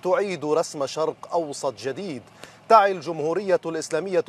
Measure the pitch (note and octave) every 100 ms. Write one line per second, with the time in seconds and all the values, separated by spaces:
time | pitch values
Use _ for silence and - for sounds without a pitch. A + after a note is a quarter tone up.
0 | F3+ F3+ G3+ F3 D3 D#3 F3 D3+ C3+ -
1 | D#3 C3 - F3 D#3 C#3 C#3+ G#2+ A#2+ B2+
2 | G3 C3 - - - - - A3+ G3+ F#3+
3 | C#3+ E3 D3 E3 G3+ F3 E3 D#3+ D3 D#3
4 | F#3 F3